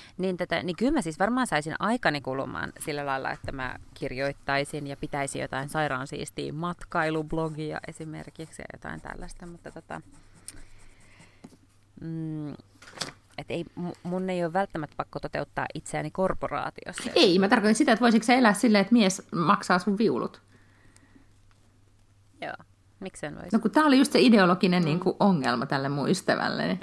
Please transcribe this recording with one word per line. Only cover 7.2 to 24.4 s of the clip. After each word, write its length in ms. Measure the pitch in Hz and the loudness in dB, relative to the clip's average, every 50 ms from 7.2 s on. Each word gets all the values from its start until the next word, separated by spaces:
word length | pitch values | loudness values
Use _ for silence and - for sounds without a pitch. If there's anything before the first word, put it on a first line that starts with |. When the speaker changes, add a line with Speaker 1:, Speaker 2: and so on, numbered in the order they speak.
| 156 151 160 160 160 156 156 147 156 151 151 - - - | -4 -4 -4 -4 -4 -4 -6 -8 -10 -8 -8 -10 -10 -12
Speaker 1:
esimerkiksi 720 | 160 - 160 156 151 156 156 - - - 160 160 - - | -14 -14 -14 -12 -12 -14 -14 -16 -16 -16 -18 -16 -14 -16
ja 40 | - - - | -16 -16 -16
jotain 280 | - - - 160 160 | -14 -14 -12 -12 -12
tällaista, 440 | - - - - 175 175 - - 185 | -12 -12 -12 -12 -12 -14 -14 -14 -16
mutta 260 | 175 170 165 - 147 | -16 -16 -16 -18 -18
tota, 300 | - 165 - - 160 160 156 - - - - - - - - - - - - - - - - - - - - - - - - - _ _ - - - - _ _ _ _ _ _ - - | -18 -18 -14 -12 -14 -14 -14 -16 -20 -20 -20 -20 -20 -20 -20 -20 -18 -18 -18 -18 -20 -20 -20 -20 -20 -20 -20 -20 -20 -20 -20 -20 _ _ -20 -20 -20 -20 _ _ _ _ _ _ -20 -14
mm, 500 | - 165 165 165 160 160 156 156 151 147 - - - _ _ _ - - - - - - - _ _ _ - - | -12 -10 -8 -8 -6 -6 -6 -8 -8 -10 -12 -14 -18 _ _ _ -20 -18 -12 -10 -10 -10 -12 _ _ _ -14 -12
et 80 | 147 - | -8 -6
ei, 160 | 117 170 170 - - - | -6 -6 -6 -8 -8 -8
mu-, 180 | 175 175 - - - | -8 -8 -8 -10 -8
mun 260 | 180 175 185 190 185 | -6 -4 -4 -4 -2
ei 140 | 185 180 175 | -2 -2 -2
ole 80 | 165 160 | -2 0
välttämättä 420 | 190 196 - - 165 151 - - - | -2 -2 -2 -4 -8 -10 -8 -8 -8
pakko 220 | 147 - - 147 | -8 -8 -8 -10
toteuttaa 460 | - - - 143 147 - - - 135 - - | -10 -8 -6 -6 -8 -6 -6 -6 -6 -6 -8
itseäni 380 | 160 - - - 151 151 156 | -12 -12 -8 -6 -6 -6 -6
korporaatiossa. 1000 | - - 190 185 160 - - 131 - 139 139 143 - - - - - - - 240 - | -4 -2 0 0 0 -2 -4 -6 -6 -6 -6 -8 -10 -12 -14 -14 -12 -10 -8 0 4
Speaker 2:
Ei, 240 | 359 302 202 170 190 | 6 6 6 6 6
mä 80 | 190 196 | 4 6
tarkoitan 280 | 247 226 196 214 220 | 4 4 4 4 4
sitä, 160 | - 294 262 | 4 4 4
että 120 | 226 202 247 | 4 4 4
voisiko 220 | 233 220 233 233 | 4 4 4 4
sä 80 | - 247 | 4 4
elää 200 | 254 254 214 202 | 6 6 6 4
silleen, 280 | - - 247 208 202 | 4 4 4 6 6
että 120 | 196 196 233 | 4 6 6
mies 280 | 240 208 190 185 - - - - | 6 6 4 2 0 -8 -8 -4
maksaa 440 | 160 170 185 202 190 - - 185 180 | 0 2 4 2 2 2 2 2 2
sun 180 | - 214 196 196 | 2 0 0 2
viulut? 440 | 233 185 127 113 117 - - - _ _ _ - _ _ _ _ _ - _ - _ _ _ - - _ _ _ _ _ - _ _ _ _ _ _ _ _ _ _ _ _ _ _ _ _ - | 2 2 2 0 -2 -6 -8 -12 _ _ _ -20 _ _ _ _ _ -20 _ -20 _ _ _ -20 -20 _ _ _ _ _ -20 _ _ _ _ _ _ _ _ _ _ _ _ _ _ _ _ -14
Speaker 1:
Joo, 140 | - - - - - _ _ _ _ _ _ - | -12 -12 -12 -14 -16 _ _ _ _ _ _ -14
miksi 260 | 190 190 - - - | -14 -14 -12 -10 -10
en 100 | 147 151 | -10 -10
voisi? 140 | - - 180 214 | -10 -8 -2 0
Speaker 2:
No 40 | 220 | 0
kun 120 | - 214 | 2 2
tää 140 | - 302 311 | 4 4 6
oli 120 | 302 262 262 | 6 6 6
just 140 | 269 - | 6 6
se 80 | - - | 6 6
ideologinen 640 | 185 254 220 214 | 8 8 8 8